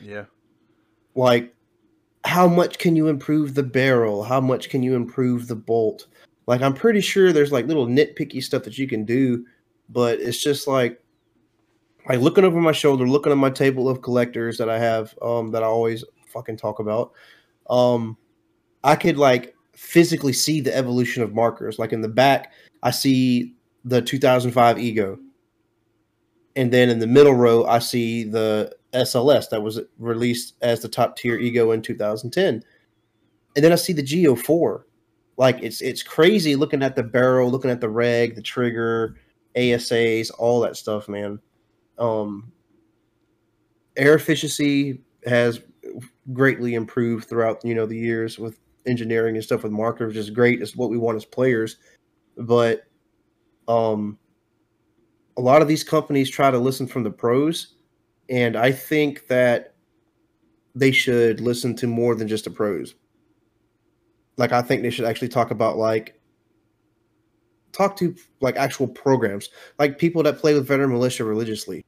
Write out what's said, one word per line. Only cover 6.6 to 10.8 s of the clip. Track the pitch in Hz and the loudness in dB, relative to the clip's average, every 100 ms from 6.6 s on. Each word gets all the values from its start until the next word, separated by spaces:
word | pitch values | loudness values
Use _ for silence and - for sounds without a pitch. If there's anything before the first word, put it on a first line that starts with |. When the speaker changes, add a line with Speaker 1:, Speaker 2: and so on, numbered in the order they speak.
Speaker 2:
I'm | 135 | 0
pretty | 135 226 208 | 0 2 2
sure | 190 196 185 | 0 4 4
there's, | 156 143 | 4 2
like, | 139 120 | 0 0
little | 156 117 | -2 0
nitpicky | 127 151 - 143 127 | 2 0 -2 -8 -8
stuff | 131 131 | -6 -6
that | - 120 | -6 -8
you | 135 | -6
can | 110 | -6
do, | 107 123 135 120 120 _ _ _ - | -2 0 0 0 -6 _ _ _ -8
but | 117 120 113 | -2 0 0
it's | 120 120 | -4 -4
just, | 147 139 - | -2 -4 -2
like, | 135 | -2